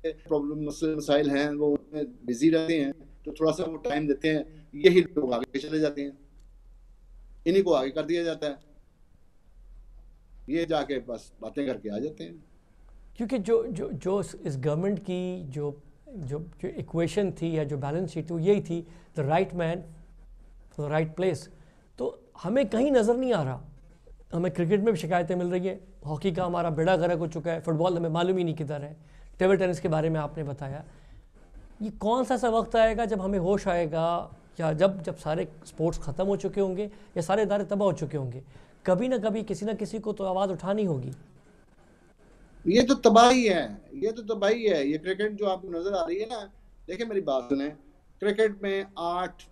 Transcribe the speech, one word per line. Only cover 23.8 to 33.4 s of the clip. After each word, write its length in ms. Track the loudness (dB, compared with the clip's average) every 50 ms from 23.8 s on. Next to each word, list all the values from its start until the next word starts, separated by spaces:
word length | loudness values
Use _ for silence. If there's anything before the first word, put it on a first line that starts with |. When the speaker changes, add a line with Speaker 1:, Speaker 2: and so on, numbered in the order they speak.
| -20 -20 -20 -20 -20 -20 -20 -20 -14 -6 -4
Speaker 2:
हमें 200 | -2 -2 -2 0
cricket 260 | 0 2 2 2 4
में 140 | 4 2 2
भी 60 | 0
शिकायतें 360 | -2 0 0 0 0 0 -2
मिल 120 | -2 0
रही 200 | 0 -2 -2 -2
हैं, 200 | -4 -6 -6 -14 -20 -20 -14 -8
hockey 260 | -8 -6 -2 -2 -2
का 140 | 0 0 -2
हमारा 240 | 0 0 0 0 0
बेड़ा 280 | 0 2 4 4 4
गर्क 220 | 4 4 2 2 0
हो 80 | -2
चुका 240 | -4 -6 -6 -4 -4
है, 100 | -4 -4
football 360 | -2 -2 0 2 2 2 2
हमें 120 | 0 0 0
मालूम 280 | 0 0 2 2 2
ही 60 | 0 0
नहीं 120 | -2 -2
किधर 260 | -4 -6 -6 -6 -8
है, 160 | -8 -12 -14 -18 -20 -20 -20 -20 -20 -20 -2 2
टेबल 180 | 4 4 6
टेनिस 220 | 4 4 0 0 -2
के 80 | 0
बारे 220 | 0 0 2 2 2
में 100 | 0 0
आपने 240 | -2 -4 -6 -8 -8
बताया। 420 | -8 -8 -8 -8 -10 -10 -10 -12 -16 -20 -20 -20 -20 -20 -20 -20 -20 -20 -20 -20 -20 -20 -20 -20 -20 -12 -8
ये 80 | -8 -8
कौन 340 | -8 -2 0 0 2 2 2
सा 120 | 0 0
ऐसा 140 | 0 2 2
वक्त 260 | 2 2 0 2 4
आएगा 300 | 4 6 6 4 0 0
जब 160 | 0 -2 -2
हमें 180 | 0 0 0
होश 280 | 0